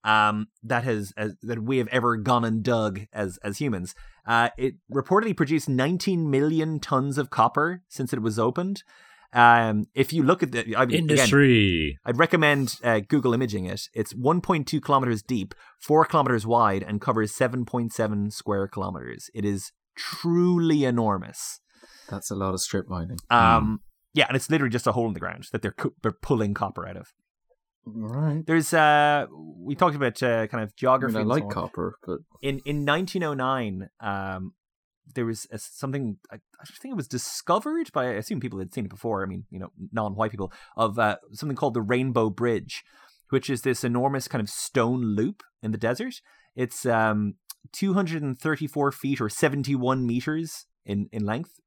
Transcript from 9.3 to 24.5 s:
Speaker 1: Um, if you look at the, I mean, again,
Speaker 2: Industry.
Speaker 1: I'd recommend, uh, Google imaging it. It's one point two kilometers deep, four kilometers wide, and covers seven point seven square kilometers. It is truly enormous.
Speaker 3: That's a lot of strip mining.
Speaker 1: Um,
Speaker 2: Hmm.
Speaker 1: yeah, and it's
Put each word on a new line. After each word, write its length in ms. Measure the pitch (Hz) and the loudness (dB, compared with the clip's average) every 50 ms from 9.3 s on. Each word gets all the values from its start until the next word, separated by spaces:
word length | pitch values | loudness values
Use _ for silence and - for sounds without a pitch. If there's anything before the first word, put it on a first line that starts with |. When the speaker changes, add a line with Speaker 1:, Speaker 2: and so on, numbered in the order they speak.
Speaker 1:
Um, 540 | - 123 120 120 117 117 117 113 107 107 107 _ _ | 6 8 10 10 10 8 6 2 0 0 -2 _ _
if 160 | 131 131 - | 0 0 2
you 100 | 156 165 | 2 2
look 220 | 139 135 185 185 170 | 4 4 4 4 2
at 80 | 131 | -2
the, 80 | 120 120 113 113 107 | -2 -4 -2 -2 2
I 100 | 110 131 | 2 2
mean, 80 | 123 117 | 2 2
again, 60 | 165 | 2
Speaker 2:
Industry. 1000 | 165 151 151 139 131 110 139 143 143 131 123 110 104 98 87 82 78 71 69 - _ | 2 4 4 4 6 6 8 8 8 8 8 8 6 6 4 2 0 -2 -4 -6 _
Speaker 1:
I'd 120 | - 120 | -4 2
recommend, 600 | 120 165 165 - 165 156 147 143 139 131 117 - - - | 2 2 4 4 4 4 4 4 4 0 -2 -4 -2 0
uh, 160 | 120 113 107 | 2 2 2
Google 340 | 101 _ 156 143 123 123 117 | 2 _ 0 2 4 2 2
imaging 300 | 120 131 113 104 104 92 | 2 0 -2 -2 -4 -4
it. 240 | 90 98 - - - | -6 -6 -8 -10 -8
It's 220 | _ 113 107 - - | _ -6 -6 -6 -6
one 260 | 120 123 143 165 180 | 0 2 2 2 2
point 280 | - - 185 156 135 - | 2 0 0 0 0 -2
two 120 | - 143 | -4 -4
kilometers 400 | - - 143 135 131 123 117 104 - | 0 2 2 2 2 0 -2 -4 -4
deep, 280 | - 127 107 95 101 - _ - - _ _ | -4 -4 -4 -4 -6 -10 _ -20 -20 _ _
four 240 | - - 151 156 160 | 0 4 4 4 4
kilometers 420 | - - 156 139 123 123 113 107 | 4 2 2 2 2 0 0 2
wide, 380 | 113 117 117 113 104 95 98 98 | 2 4 4 4 4 4 2 -2
and 160 | - 104 104 | -4 -6 -2
covers 340 | - 135 117 113 110 104 - | -2 0 0 0 0 -2 0
seven 300 | - 131 123 123 127 120 | 0 0 0 0 -4 -6
point 280 | - - 123 117 113 | -4 -4 -4 -4 -4
seven 380 | - - 110 107 107 101 101 104 | -2 -2 -2 -2 0 -2 -2 -4
square 380 | 104 - - - 101 98 98 95 | -6 -8 -4 -4 -2 -2 -2 -4
kilometers. 600 | - 101 95 98 95 71 62 62 57 - - - _ | -6 -6 -6 -6 -6 -8 -10 -12 -14 -14 -16 -14 _
It 100 | 110 98 | -4 -2
is 280 | 104 101 95 - - _ _ _ _ _ | -2 -2 -2 -6 -12 _ _ _ _ _
truly 880 | - - - 165 - - 170 170 175 175 180 180 170 165 165 156 147 139 | -12 -10 -10 -10 -4 -2 2 2 4 4 4 4 4 4 4 4 4 4
enormous. 720 | 127 120 117 113 107 101 92 - - - - - - - - _ _ _ _ - _ - - - - | 2 2 2 2 2 0 -2 -4 -12 -14 -12 -12 -12 -14 -14 _ _ _ _ -20 _ -20 -20 -14 -12
Speaker 3:
That's 220 | - 98 - - | -12 -10 -8 -6
a 60 | 101 | -4
lot 180 | 95 95 95 95 | -2 -2 -2 -2
of 60 | 92 | -4
strip 280 | - - - 98 90 - | -4 -4 -4 -4 -4 -4
mining. 300 | 90 87 82 90 - 87 - _ | -6 -6 -6 -8 -8 -12 -2 _
Speaker 1:
Um, 360 | 120 120 113 113 117 113 107 | 4 6 6 6 6 4 4
Speaker 2:
Hmm. 100 | 107 110 - - - _ _ _ _ | 0 -4 -6 -8 -18 _ _ _ _
Speaker 1:
yeah, 140 | _ 151 127 - | _ 2 2 2
and 80 | 131 | 2
it's 140 | 131 - - | -2 0 0